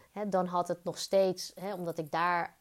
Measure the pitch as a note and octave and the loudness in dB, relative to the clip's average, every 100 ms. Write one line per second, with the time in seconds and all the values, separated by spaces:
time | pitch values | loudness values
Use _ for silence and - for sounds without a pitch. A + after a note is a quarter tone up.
0 | - G#3 G#3 F#3 F#3 F3+ F3 E3+ F3 - | -16 -8 -2 0 2 0 0 -2 -6 -8
1 | - G3 F#3+ F#3 - - F#3+ F#3+ E3+ D#3+ | 2 4 4 2 -6 -10 -8 -6 -6 -6
2 | D#3 E3 F3 F3 E3 - | -2 0 2 2 -2 -8